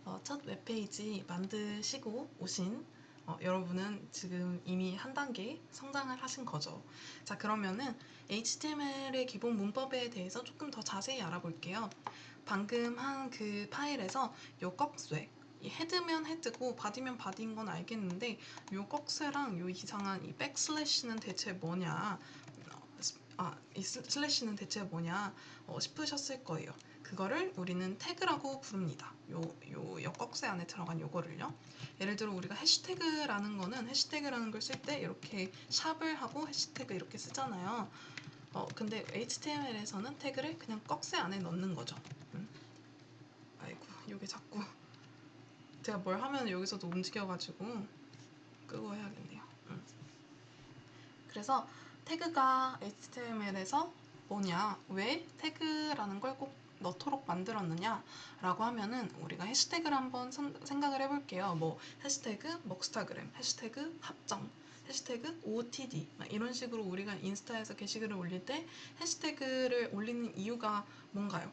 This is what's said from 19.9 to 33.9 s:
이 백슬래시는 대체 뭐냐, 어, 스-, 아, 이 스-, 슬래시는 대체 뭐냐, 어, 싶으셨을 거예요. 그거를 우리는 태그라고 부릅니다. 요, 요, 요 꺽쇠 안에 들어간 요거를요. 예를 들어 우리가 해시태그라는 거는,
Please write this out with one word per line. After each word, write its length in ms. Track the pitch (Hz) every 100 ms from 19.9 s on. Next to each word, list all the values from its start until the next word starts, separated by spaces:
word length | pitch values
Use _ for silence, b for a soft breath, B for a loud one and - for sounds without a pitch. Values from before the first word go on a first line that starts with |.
| 214 196 190 -
이 80 |
백슬래시는 840 | - 285 - - 311 294 - 240 220
대체 340 | 214 180 220
뭐냐, 680 | 185 165 180 175 156 196 185 B B B - -
어, 160 | - - -
스-, 180 | - - - -
아, 180 | 180 - - -
이 80 |
스-, 180 | 190 254
슬래시는 540 | 240 285 294 - 233 208
대체 260 | 196 -
뭐냐, 500 | 196 165 165 185 202 - B B -
어, 120 | -
싶으셨을 640 | - - 302 285 - 262
거예요. 300 | - 160 - - B B -
그거를 400 | 185 190 294 381 269
우리는 400 | 180 180 185 202
태그라고 640 | - 359 359 294 277 269
부릅니다. 520 | - 202 175 - - - -
요, 100 | 160 165 - -
요, 300 | 147 156 165
요 120 | -
꺽쇠 340 | - 240 - 269
안에 180 | 190 170
들어간 320 | - 165 165
요거를요. 520 | 156 175 170 - 269 - B B B B
예를 160 | 190 208
들어 160 | 214
우리가 240 | 190 180 208
해시태그라는 1000 | 311 - - 370 330 311 294 208 208 208
거는, 320 | 185 254 226